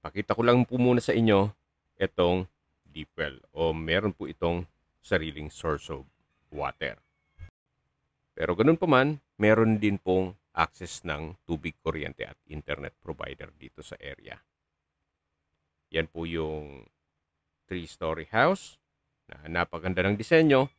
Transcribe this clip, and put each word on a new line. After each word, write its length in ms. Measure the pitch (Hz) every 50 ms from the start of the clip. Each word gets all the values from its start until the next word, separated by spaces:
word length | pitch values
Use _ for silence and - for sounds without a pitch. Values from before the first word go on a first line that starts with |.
Pakita 320 | _ 85 _ 98 104 _ 104
ko 80 | -
lang 240 | 117 120 120 123 120
po 160 | - 123 123
muna 240 | 123 123 123 120 -
sa 80 | - -
inyo 400 | 113 113 110 104 98 98 104 - _ _ _ _ _ _ _ _ _
itong 480 | 98 95 _ - 90 87 90 92 92 92 _ _ _ _ _ _ _ _
deep 240 | 71 78 76 _ _
well 240 | - 78 73 65 64 _ _ _
o 240 | 76 82 82 80
meron 400 | 80 80 80 82 95 104 107 87
po 80 | _ 101
itong 400 | 71 71 _ - 85 85 87 87 - _ _ _ _ _ _ _
sariling 480 | - 101 87 78 78 71 73 76 76 -
source 400 | - - 82 78 73 - - 78
of 160 | 67 67 69 _ _ _ _ _ _ _ _
water. 480 | - 73 71 67 - _ - 65 58 _ _ _ _ _ _ _ _ - - - _ _ _ _ _ _ _ _ _ _ _ _ _ _ _ _ _
Pero 240 | - 82 - 90
ganun 240 | 87 113 143 165 160
pa 80 | - 165
man, 320 | 147 127 131 147 156 143 _ _ _
meron 400 | _ 104 107 110 110 113 113 110
din 240 | 104 104 104 101 95
pong 320 | _ 92 92 92 92 92 92 _ _ _ _
access 480 | 85 82 - _ - 92 87 - - _
ng 320 | 87 76 71 80 80 78 _ _
tubig, 320 | - 85 76 73 85 - _ _
kuryente 400 | 80 76 78 73 - - _ -
at 160 | - - _ _ _
internet 480 | 78 76 73 - 73 - 71 - _ _ _
provider 480 | - 78 - - 67 67 _ - - 76
dito 320 | _ - - _ - 73
sa 160 | - - -
area. 400 | - 69 67 - - - - - _ _ _ _ _ _ _ _ _ _ _ _ _ _ _ _ _ _ _ _ _ _ _ _ _ _ _ _ _ _ -
Yan 160 | 80 82 78
po 160 | _ 82 82
yung 640 | 85 82 82 80 78 78 78 76 73 69 67 55 _ _ _ _ _ _ _ _ _ _ _ _ _ _ _ _
three-story 640 | _ 95 90 85 78 - _ 90 80 80 80 78 -
house 480 | - 110 127 160 196 190 - - - _ _ _ _ _ _ _ _ _ _
na 360 | _ - 69 73 78 82 87
napaganda 440 | 87 - - 82 80 95 92 90 92
ng 160 | 98 104 101
disenyo. 480 | 113 - 170 160 160 156 139 131 135 135 _